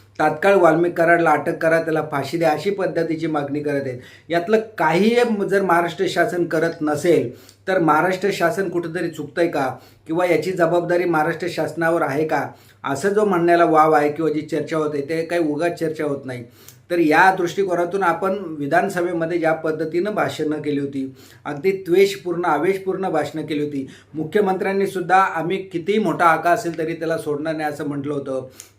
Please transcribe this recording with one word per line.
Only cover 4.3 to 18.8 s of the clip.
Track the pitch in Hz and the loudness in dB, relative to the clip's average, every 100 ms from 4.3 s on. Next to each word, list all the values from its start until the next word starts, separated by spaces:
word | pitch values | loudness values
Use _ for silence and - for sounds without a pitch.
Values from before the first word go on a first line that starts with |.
| 170 175 220 214 - | -4 0 0 0 -2
काही | 160 170 220 240 233 202 190 | 0 2 4 4 2 0 0
जर | 196 | 0
महाराष्ट्र | 190 170 170 165 175 | 2 2 0 -2 -2
शासन | 175 160 175 | 0 0 0
करत | 170 165 165 - | -2 0 -2 -2
नसेल, | 151 151 175 151 123 - - _ - | -2 0 2 2 0 -8 -20 _ -2
तर | 190 | 2
महाराष्ट्र | 160 151 180 185 202 | 4 4 2 0 -2
शासन | 196 170 165 180 | 0 0 0 -2
कुठंतरी | 175 170 170 170 | -4 -4 -4 -6
चुकतंय | 156 139 - 170 | -8 -8 -2 -2
का, | 151 131 - - _ - | 0 -4 -6 -16 _ -6
किंवा | 160 180 | -2 2
याची | 156 180 | 2 0
जबाबदारी | 175 165 175 165 175 | 0 2 2 2 0
महाराष्ट्र | 175 156 160 160 175 | 2 2 0 -2 -4
शासनावर | - 151 156 165 165 | -4 -4 -2 0 0
आहे | 147 139 160 | 0 0 0
का, | 147 123 - _ _ | -2 -4 -10 _ _
असं | 135 139 196 | -2 0 2
जो | 202 | 4
म्हणण्याला | 208 175 170 170 | 4 4 6 6
वाव | 170 156 156 | 6 6 6
आहे | 151 147 | 6 4
किंवा | 147 156 | 0 -2
जी | 151 | -2
चर्चा | - 156 143 160 | -4 -4 -2 -2
होते, | 151 147 135 | -2 -4 -4
ते | 160 | -4
काही | 165 175 | -2 -2
उगाच | 156 147 170 170 | 0 0 -2 -2
चर्चा | 160 156 | -4 -2
होत | 151 139 | -4 -4
नाही. | 131 123 120 - - - - | -8 -12 -14 -20 -20 -20 -4
तर | 175 | 2
या | 156 156 190 | 4 6 6
दृष्टिकोनातून | 190 170 196 190 175 175 196 | 4 0 -2 0 0 -2 0
आपण | 180 160 190 202 170 | 0 0 -2 -4 -6
विधानसभेमध्ये | 156 139 170 | -8 0 0